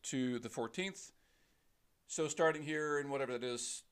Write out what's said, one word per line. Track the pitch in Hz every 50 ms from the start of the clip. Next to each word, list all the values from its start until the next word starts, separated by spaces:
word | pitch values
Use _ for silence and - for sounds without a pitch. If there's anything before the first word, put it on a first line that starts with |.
| -
to | - - 131 127 127 123 117
the | 110 113
fourteenth. | - 135 117 110 - - 185 196 185 - - - - _ _ _ _ _ _ _ _ _ _ _ _ _ _ _ _ _ _
So | - - - 156
starting | 147 - - 165 160 156 156
here | 151 147 156 151 151 151 147 143
in | 139 139
whatever | 139 135 135 123
that | 127 117 123
is | 123 120 120 - - - - - _